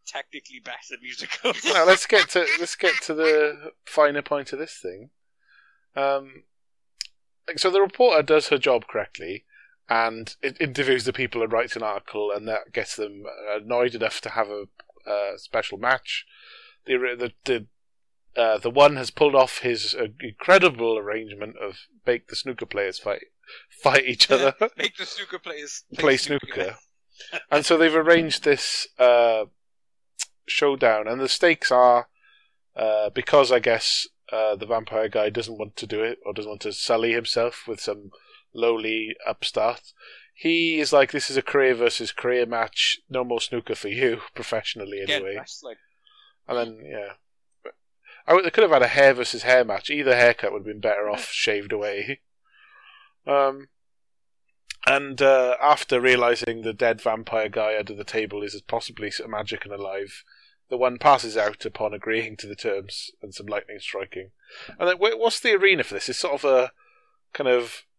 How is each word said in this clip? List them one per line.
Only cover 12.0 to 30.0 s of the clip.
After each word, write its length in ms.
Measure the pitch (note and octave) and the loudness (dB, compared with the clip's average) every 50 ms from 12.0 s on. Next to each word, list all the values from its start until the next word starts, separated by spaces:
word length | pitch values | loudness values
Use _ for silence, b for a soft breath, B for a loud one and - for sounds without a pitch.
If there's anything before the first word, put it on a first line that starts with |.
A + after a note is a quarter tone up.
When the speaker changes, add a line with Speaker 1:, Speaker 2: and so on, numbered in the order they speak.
| _ - - G#2+ G#2 G#2 G2+ | _ -8 -6 -6 -4 -4 -4
Speaker 2:
and 140 | G#2 G#2+ A2+ | -6 -6 -6
that 240 | A2 G#2 - _ | -6 -6 -8 _
gets 240 | - A#2+ G#2+ - - | -8 -8 -6 -6 -8
them 280 | - G#2+ G#2 G2+ G2+ G#2 - - - G#2 G#2 | -8 -8 -10 -10 -16 -16 -16 -16 -14 -8 -8
annoyed 440 | G#2 G#2+ G#2+ A2+ B2 A#2+ B2 B2 A#2 | -8 -8 -4 -2 0 0 0 0 0
enough 260 | A2+ A2 G#2+ - - | -4 -4 -4 -4 -8
to 80 | - A2 | -10 -6
have 180 | - A2+ A2 G#2 | -4 -4 -4 -4
a, 160 | G#2 G#2 G2+ _ _ - _ _ _ _ _ | -6 -12 -12 _ _ -20 _ _ _ _ _
a 320 | - G#2 G2+ G2+ G2+ F#2 - | -6 -4 -4 -4 -6 -8 -12
special 380 | - - - A2+ - - G2+ | -14 -4 -4 -4 -4 -4 -10
match. 480 | G2 A2+ B2 C3 B2+ _ - - - - B B B B B B B B B B B _ | -4 0 0 0 0 _ -8 -10 -10 -10 B B B B B B B B B B B _
The, 100 | - C3 | -2 -2
the, 360 | B2 B2+ B2 B2 A#2+ A#2+ A#2 _ _ _ | -2 0 -4 -4 -4 -6 -8 _ _ _
the, 960 | - B2+ A#2 G#2 _ _ _ _ _ _ _ _ _ _ _ _ _ - A#2+ | -4 -4 -4 -4 _ _ _ _ _ _ _ _ _ _ _ _ _ 0 2
uh, 140 | A#2 A2+ A2 G#2 | 2 2 2 0
the 120 | - A#2+ | -2 0
one 260 | B2 C#3+ C#3+ D3 D3 | 6 6 6 6 6
has 140 | C3 B2 - | 2 -8 -8
pulled 240 | - - D3+ D3 C#3 | 0 2 2 6 6
off 240 | C3+ C3 B2+ - - | 6 4 4 0 -4
his, 360 | - B2 A#2+ A2 G#2+ A2 - | -2 -2 -2 -2 -4 -6 -4
uh, 120 | - A#2 G#2 A2+ - | -4 -6 -6 -6 -12
incredible 760 | C3 A#2 G#2+ - - - F#3 F#3+ F3+ F3 C3 A2+ A#2 A2+ A2+ | -14 -14 -14 -6 4 6 6 6 6 4 2 2 -2 0 0
arrangement 600 | G#2+ G2+ G#2 G#2 A2+ A2+ G#2+ G2+ G2+ G#2 G#2+ A2 G2+ | -2 -4 -6 -6 -8 -8 -12 -12 -12 -12 -12 -10 -12
of 180 | G2 G2+ F#2+ - - _ _ _ _ | -12 -12 -12 -14 -20 _ _ _ _
make 220 | B2+ A#2+ A#2+ _ _ | -2 -2 -2 _ _
the 80 | - | -12
snooker 280 | - - C3+ B2 - A#2 | -10 -8 -8 -8 -8 -10
players 340 | - - G#2 G2+ F#2+ F#2 - | -6 -4 -4 -4 -4 -6 -6
fight, 260 | - G#2 G2+ - - _ _ _ B B B B B B | -6 -6 -6 -6 -8 _ _ _ B B B B B B
fight 380 | - - - C#3 C3+ C#3 C3 | -20 0 2 4 4 4 2
each 240 | B2+ B2 - - - | 2 2 2 4 4
Speaker 1:
Yeah, 60 | C#3 B2+ C#3 C3+ C3+ _ | 4 4 4 2 2 _
Speaker 2:
other. 120 | G#3+ A3+ | -4 -4
Speaker 1:
<laughs> 40 | _ - | _ -6
make 180 | - G3 _ | -6 -6 _
the 80 | - F#3 | -10 -14
snooker 340 | - - - G3 - F#3+ F3 | -12 -12 -14 -12 -12 -12 -14
players 460 | _ F3+ D#3 D3 D3 C#3+ - - _ _ | _ -12 -14 -12 -12 -14 -16 -18 _ _
Speaker 2:
Play 80 | - - | -6 0
Speaker 1:
play 140 | D#3 D3 C3+ | 2 4 4
snooker. 300 | B2+ - C#3+ C#3+ C3+ - - - | 2 0 -4 -4 -4 -4 -8 -8
Speaker 2:
snooker. 200 | - F#2 F#2+ - - _ _ _ _ _ _ B B B B B D#3+ B B | -8 -8 -8 -10 -14 _ _ _ _ _ _ B B B B B -12 B B
And 160 | D3 D3 C#3+ | 0 0 4
so 100 | - E3+ | 4 6
they've 180 | D#3 E3 D#3+ D#3 | 6 6 4 4
arranged 480 | D#3+ D#3 E3 E3+ E3 E3 D#3 C#3 - | 4 6 6 6 6 6 0 -4 -2
this, 460 | - D3+ C#3+ - - - - - - - _ - | 2 0 0 2 0 -6 -4 -6 -8 -10 _ 4
uh, 460 | B2+ B2 A#2+ A#2+ A#2+ A#2 A2+ A2 G#2 G2+ _ _ _ _ _ _ _ _ _ _ | 6 6 8 6 6 4 4 0 -2 -6 _ _ _ _ _ _ _ _ _ _